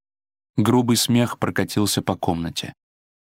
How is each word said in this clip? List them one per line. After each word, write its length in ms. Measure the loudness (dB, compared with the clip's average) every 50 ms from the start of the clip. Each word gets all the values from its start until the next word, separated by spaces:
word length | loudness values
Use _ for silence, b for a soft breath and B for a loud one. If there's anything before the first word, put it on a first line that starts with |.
| _ _ _ _ _ _ _ _ _ _ _
Грубый 400 | 0 2 4 4 4 4 2 2
смех 420 | 0 2 2 2 2 2 0 -2 -4
прокатился 640 | -4 -4 -2 -2 -4 -2 0 0 0 0 0 -2 -2
по 140 | -2 -2
комнате. 560 | -2 -2 -2 -2 -2 -4 -6 -8 -8 -10 -10 -12 _ _ _ _ _ _ _ _ _